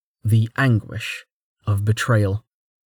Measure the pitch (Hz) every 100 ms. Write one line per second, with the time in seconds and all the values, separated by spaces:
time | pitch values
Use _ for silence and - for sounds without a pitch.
0 | _ _ 107 110 113 - 135 110 - 110
1 | - - - _ _ _ - 101 107 110
2 | - 110 98 104 _ _ _ _